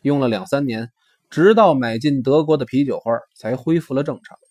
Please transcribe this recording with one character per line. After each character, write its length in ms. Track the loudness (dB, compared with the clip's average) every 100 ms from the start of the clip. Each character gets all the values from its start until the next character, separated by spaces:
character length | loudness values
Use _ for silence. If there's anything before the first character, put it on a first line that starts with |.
用 180 | 0 0
了 100 | 0
两 180 | -2 -4
三 180 | -4
年， 260 | -2 -6 -8 _ _ _ _
直 260 | 2 4
到 200 | 6 4
买 240 | 4 -2 -2
进 240 | -2 -2
德 200 | 2 0
国 140 | 2 -2
的 80 |
啤 220 | 0 -2 -2
酒 120 | -4
花 140 | -4 -4 -4
才 200 | _ -8
恢 240 | -6 -2 -2
复 140 | -2
了 100 | -4
正 160 | -4 -8
常。 160 | -12 -20 _